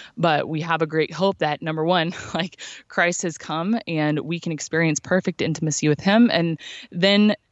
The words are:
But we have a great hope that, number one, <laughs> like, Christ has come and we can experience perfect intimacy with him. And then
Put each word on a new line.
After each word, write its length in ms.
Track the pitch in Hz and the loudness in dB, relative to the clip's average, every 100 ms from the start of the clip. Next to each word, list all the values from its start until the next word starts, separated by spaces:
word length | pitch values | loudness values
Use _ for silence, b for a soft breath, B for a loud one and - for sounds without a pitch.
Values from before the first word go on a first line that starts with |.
| B - | B -2
But 320 | 165 147 135 | 2 2 0
we 100 | 156 | -4
have 220 | 165 160 | -2 0
a 40 | 160 | 0
great 260 | 156 151 | 0 -2
hope 240 | 156 196 190 | 0 -2 0
that, 240 | 151 151 | -2 -2
number 240 | 160 156 160 | -4 -2 0
one, 280 | 170 165 - | 2 0 -4
<laughs> 100 | - | -8
like, 260 | 170 165 - B B B | -6 -6 -8 B B B
Christ 320 | - 175 175 | 0 0 0
has 160 | 180 - | -6 -6
come 420 | - 160 180 233 - | -6 -4 -2 -2 -2
and 320 | 160 151 151 | -2 0 0
we 220 | 151 170 | -2 -6
can 100 | 175 | -4
experience 480 | 156 - 160 165 151 | -6 -4 0 2 0
perfect 420 | - 185 190 - | 0 0 0 -2
intimacy 460 | - 151 160 - 151 | -2 -2 -2 0 0
with 140 | 143 | 2
him. 280 | 196 214 240 | 4 6 6
And 260 | 170 165 165 B B B | 4 0 -4 B B B
then 440 | 180 190 202 208 202 _ | 0 4 6 4 2 _